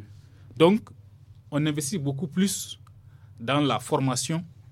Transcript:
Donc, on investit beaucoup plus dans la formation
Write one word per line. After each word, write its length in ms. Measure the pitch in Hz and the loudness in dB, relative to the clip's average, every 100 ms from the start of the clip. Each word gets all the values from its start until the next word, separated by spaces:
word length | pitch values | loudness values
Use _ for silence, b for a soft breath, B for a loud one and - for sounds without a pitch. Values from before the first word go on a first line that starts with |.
| B B B B B - | B B B B B 4
Donc, 240 | 165 214 - - - - - - - | 6 6 0 -20 -20 -20 -20 -20 -6
on 160 | 147 151 | -2 -2
investit 320 | 147 139 190 | -2 -4 -4
beaucoup 280 | 139 135 139 | -4 -4 -4
plus 540 | 180 196 - - - - - - b b b | 0 0 0 -10 -16 -20 -20 -20 b b b
dans 220 | 117 143 | -2 0
la 200 | 143 107 | 2 0
formation 640 | - 147 135 123 - 165 175 - - | 0 0 0 -2 -2 -4 -6 -14 -20